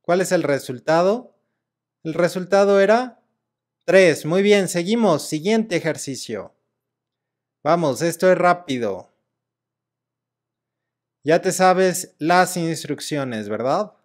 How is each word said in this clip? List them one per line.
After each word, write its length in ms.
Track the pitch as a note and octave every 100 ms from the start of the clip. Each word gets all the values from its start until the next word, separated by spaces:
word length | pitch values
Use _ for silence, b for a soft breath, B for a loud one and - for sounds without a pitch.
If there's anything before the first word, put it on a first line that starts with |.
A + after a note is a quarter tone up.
¿Cuál 200 | - F3+
es 100 | F3+
el 140 | F3+
resultado? 920 | D3 C#3 - B2 - D#3+ F3+ A#3 - _ _ _ _ _ _ _
El 100 | D#3+
resultado 640 | D#3 F3 F#3 F3+ G3 G3+ G3
era 420 | G3 A3 B3+ _ _ _ _ _ _ _
tres. 400 | - F3+ F#3 C#3
Muy 180 | D3+ F3+
bien, 260 | G3+ G3+ F#3
seguimos. 580 | F3 F3 A#3 G#3+ D3 -
Siguiente 480 | D#3 E3+ A3+ A3
ejercicio. 800 | E3+ D#3+ C#3+ - B2 - G#2+ E2+ _ _ _ _ _ _ _ _ _ _ _
Vamos, 360 | C#3+ F3 D#3 B2
esto 300 | E3 E3 F#3
es 80 | F3
rápido. 760 | F3 F3 F3+ C3 A2 F#2 - _ _ _ _ _ _ _ _ _ _ _ _ _ _ _ _ _ _ _ _ _
Ya 180 | C3+ E3+
te 80 | F#3
sabes 640 | F3 F#3 F#3 F#3+ E3+ - _
las 380 | D3+ F3+ F3+ F3+
instrucciones, 920 | E3 D#3+ - C#3 - D3 C3 A2+ G#2
¿verdad? 460 | G#2+ B2 D#3+ G#3 _